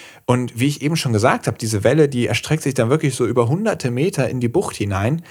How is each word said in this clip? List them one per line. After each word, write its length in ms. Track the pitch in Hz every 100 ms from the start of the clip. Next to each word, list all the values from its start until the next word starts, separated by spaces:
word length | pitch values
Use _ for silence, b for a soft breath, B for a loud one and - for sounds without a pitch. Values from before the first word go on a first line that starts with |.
| B B -
Und 320 | 123 120 113
wie 60 | 139
ich 160 | 143
eben 160 | 143 165
schon 160 | 131
gesagt 320 | 101 120 226 -
hab, 140 | -
diese 240 | 110 107
Welle, 260 | 107 151 143
die 160 | 123 120
erstreckt 380 | 117 - 156
sich 100 | 139
dann 160 | 120 113
wirklich 240 | 151 143
so 140 | - 117
über 200 | 123 117
hunderte 440 | 165 220 170 127
Meter 360 | 120 170 147 123
in 120 | 127
die 80 | 120
Bucht 280 | 160 - -
hinein. 460 | 101 95 107 165 B